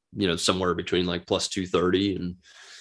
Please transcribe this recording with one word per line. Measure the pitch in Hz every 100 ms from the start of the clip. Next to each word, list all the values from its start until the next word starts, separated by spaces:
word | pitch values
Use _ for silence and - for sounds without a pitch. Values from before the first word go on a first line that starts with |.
| _
you | - 95
know, | 85
somewhere | - 92 90
between, | 85 87 87 90
like, | 87 -
plus | 95 -
two | 101 90
thirty | 90 90 92 101
and, | 87 87 90 - - - -